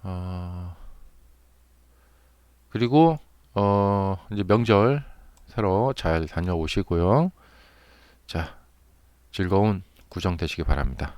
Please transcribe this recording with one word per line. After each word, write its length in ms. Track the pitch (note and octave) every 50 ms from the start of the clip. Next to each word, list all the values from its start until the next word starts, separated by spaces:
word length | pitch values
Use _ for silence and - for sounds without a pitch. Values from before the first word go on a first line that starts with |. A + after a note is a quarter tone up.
| -
아, 720 | G2 F#2 F2+ F2+ F#2 F#2 F2+ F2+ F2+ F2+ F2 F2+ F2 F2 - - - - - - - - - - - - _ _ _ _ _ _ _ _ _ _ _ _ _ _ _ _ _ _ _ _ _ _ _ _ _ _ _
그리고, 480 | - A2 A#2+ A#2+ B2+ D3+ E3 E3 D#3+ D3+ - - _ _ _ _ _
어, 640 | G2+ G2+ G2+ G2+ G2+ G2+ G2+ G2+ G2+ G2 G2 G2 F#2+ - -
이제 120 | G#2 G2+ G2+
명절 600 | F2+ G2+ A2+ A#2+ A2 A2 G2 G#2 A#2+ C#3+ C#3+ C#3 - - - - - - - - -
새로 460 | - B2 G#2+ G2 F#2 G2+ A#2 C3+ C3
잘 320 | - - E2+ D#2+ E2 D#2+ D#2
다녀오시고요. 1040 | - - F2 F#2 F2+ E2 D#2+ D2 - - G2 - F2+ E2+ E2+ F2+ G#2+ C#3+ E3 F#3+ - _ - - _ - - _ _ _ _ _ - _ _ _ _ _ _
자, 320 | - - D#2+ D#2+ - - - _ _ _ _ _ _ _ _ _ _ _ _ _ _
즐거운 520 | - - F#2+ F2+ F#2+ G2 G#2 A2 G2+ F#2 F#2 _ _ _ - _
구정 300 | - F2+ - F#2+ F2 E2
되시기 260 | E2+ D#2 - - D#2+
바랍니다. 520 | - D2+ C#2+ - - C2 - - - -